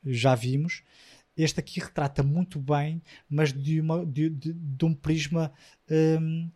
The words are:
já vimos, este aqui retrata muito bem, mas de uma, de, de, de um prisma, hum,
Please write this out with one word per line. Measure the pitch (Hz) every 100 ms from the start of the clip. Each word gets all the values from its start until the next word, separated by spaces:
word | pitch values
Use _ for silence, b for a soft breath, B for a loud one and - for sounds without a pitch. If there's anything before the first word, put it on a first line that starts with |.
já | 139 120 131
vimos, | 123 123 139 165 - B B B B _ -
este | 160 -
aqui | - 180
retrata | - - 143 139
muito | 139 165 185 151
bem, | 135 147 151 165 B B _
mas | 147 151
de | 135 143 160
uma, | 160 170
de, | 165 135 160
de, | 147 160
de | 165 151 131
um | 165
prisma, | 147 156 160 147 165 156 b b b -
hum, | 160 160 160 160 165 165